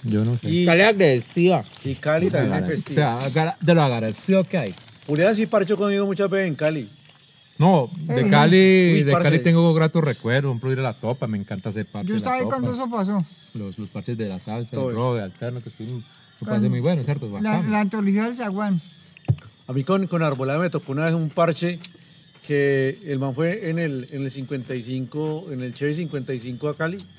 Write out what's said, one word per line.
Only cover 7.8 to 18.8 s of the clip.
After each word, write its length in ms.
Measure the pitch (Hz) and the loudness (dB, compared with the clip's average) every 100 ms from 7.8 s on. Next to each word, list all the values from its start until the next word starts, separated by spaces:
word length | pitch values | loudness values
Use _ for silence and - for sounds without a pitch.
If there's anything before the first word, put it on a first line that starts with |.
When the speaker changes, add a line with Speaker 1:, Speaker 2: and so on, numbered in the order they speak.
| 120 | 0
Speaker 1:
de 260 | - 160 - | -8 -4 0
Speaker 4:
Ujú. 80 | 208 | 4
Speaker 1:
Cali, 260 | 147 156 190 190 190 175 | 6 8 8 8 6 6
Speaker 2:
Uy, 80 | 180 | 4
Speaker 1:
de 80 | 143 | 4
Speaker 2:
parce. 100 | 170 151 | 4 4
Speaker 1:
Cali 100 | 165 | 4
tengo 340 | 170 165 170 | 4 4 6
gratos 300 | 160 160 170 | 4 2 2
recuerdos. 400 | 147 117 117 131 | 0 -2 0 0
Por 80 | 139 120 131 | 0 -2 -2
ejemplo, 20 | |
ir 60 | 131 | -2
a 40 | |
La 100 | 127 | -2
Topa, 320 | 107 113 117 120 | -4 -6 -4 -4
me 100 | 104 | -4
encanta 320 | 98 98 110 | -6 -8 -6
hacer 160 | 104 | -6
parche 240 | 101 104 180 | -8 -6 -4
Speaker 4:
Yo 60 | |
Speaker 1:
en 0 | |
La 20 | 220 | -2
Speaker 4:
estaba 160 | 254 | -2
ahí 60 | 254 | -2
Speaker 1:
Topa. 120 | 254 | -2
Speaker 4:
cuando 180 | 262 247 | -2 -4
eso 160 | 247 254 | -4 -4
pasó. 360 | 233 190 202 156 - - | -2 0 -2 -4 -8 -16
Speaker 1:
Los, 260 | 110 101 92 | -12 -10 -10
los 100 | 101 | -10
parches 280 | 107 92 113 | -10 -8 -6
de 100 | 104 | -6
la 120 | 92 | -8
salsa, 320 | 107 113 117 | -8 -10 -8
Speaker 2:
Todo 180 | 123 131 | -6 -4
Speaker 1:
el 60 | |
Speaker 2:
eso. 40 | 113 | -2
Speaker 1:
robo, 140 | 127 | -2
de 80 | 120 | -2
alterno, 380 | 95 - 117 123 | -6 -8 -10 -10
que 80 | 113 | -14
estuvimos. 320 | - 110 123 | -14 -12 -12
Me 360 | - - - - | -14 -20 -20 -14
Speaker 4:
Con 80 | 214 | -4
Speaker 1:
parece 200 | 214 127 | 0 0
muy 120 | 123 | 0
bueno, 220 | 139 170 | 0 0
¿cierto? 240 | 123 139 110 | -2 -4 -6
Speaker 4:
la, 240 | 101 214 | -6 -2
Speaker 1:
Bacano. 180 | 214 196 | 0 0
Speaker 4:
la 80 | 214 | 0
antología 420 | 208 214 196 196 | 0 0 0 0
del 100 | 226 | -2
Zaguán. 460 | 247 214 196 208 180 | -4 -6 -4 -2 -2